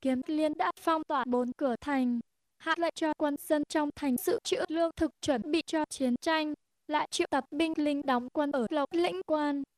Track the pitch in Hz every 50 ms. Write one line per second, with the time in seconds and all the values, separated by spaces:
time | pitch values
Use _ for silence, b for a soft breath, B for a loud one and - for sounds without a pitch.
0 | - 269 262 254 254 - 311 302 311 311 302 320 339 - 339 - - - 330 320
1 | 311 _ 311 277 240 254 247 247 247 240 254 _ 302 269 233 - - 294 285 269
2 | 254 247 240 233 - _ _ _ _ _ _ _ - 320 320 320 339 330 - -
3 | 339 311 302 _ 320 294 285 285 - - 320 302 294 _ - 320 302 294 - -
4 | - 285 254 240 - - - 466 _ - - - - - 311 320 339 330 - -
5 | 330 311 - _ - - 285 240 208 302 294 330 302 - - 320 302 - - -
6 | 269 247 240 247 - 339 320 311 311 302 294 - _ _ _ _ _ _ 302 302
7 | 302 - - - 349 - - 277 262 _ - 285 330 320 320 311 302 294 294 285
8 | 285 277 262 247 240 254 _ 320 294 285 285 277 233 208 320 302 277 - - 339
9 | 349 359 349 370 381 - 311 302 294 294 285 285 277 _ _